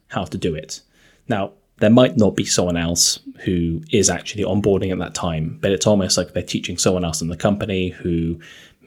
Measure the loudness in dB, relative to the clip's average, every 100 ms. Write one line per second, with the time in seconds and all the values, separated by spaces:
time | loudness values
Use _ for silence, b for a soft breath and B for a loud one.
0 | _ -8 -6 -4 -4 -4 -8 -14 b b
1 | b b -6 -4 -4 -8 _ 0 6 6
2 | 6 4 2 2 0 0 0 0 0 2
3 | 0 -2 -10 -8 -2 0 0 -2 0 2
4 | 2 0 -6 -6 -2 0 2 2 0 -4
5 | -6 -4 -4 -2 -4 -2 -2 2 2 2
6 | 2 -2 -2 -6 -6 -6 -6 -2 0 0
7 | -2 -4 -6 -2 0 0 -2 -2 -2 -4
8 | -2 -2 -2 -6 B B B _